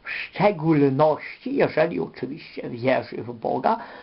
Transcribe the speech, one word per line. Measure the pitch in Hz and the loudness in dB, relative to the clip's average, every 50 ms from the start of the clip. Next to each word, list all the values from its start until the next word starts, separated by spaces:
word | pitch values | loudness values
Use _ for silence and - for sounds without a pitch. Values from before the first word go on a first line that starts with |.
| - | -12
w | - | -10
szczególności, | - - - - - - 170 208 208 160 147 160 160 147 143 139 135 135 151 156 151 147 - - - - - 254 277 | -10 -8 -10 -8 -2 2 2 2 2 2 2 4 4 6 6 4 6 4 4 4 4 2 -4 -10 -14 -10 -8 -4 0
jeżeli | 277 180 139 - - 160 170 180 170 | 2 2 2 2 2 0 2 0 -2
oczywiście | 160 - - - - - 143 165 - - - - - - | -4 -6 -6 -8 -10 -8 -8 -10 -14 -14 -12 -10 -10 -8
wierzy | 127 117 113 131 131 123 117 - - - 110 | -8 -2 0 2 2 2 0 -4 -8 -10 -10
w | 110 120 | -10 -10
Boga, | 113 - - - 127 131 - - 139 - - - - | -6 -4 -4 -2 0 0 0 0 -2 -4 -10 -16 -18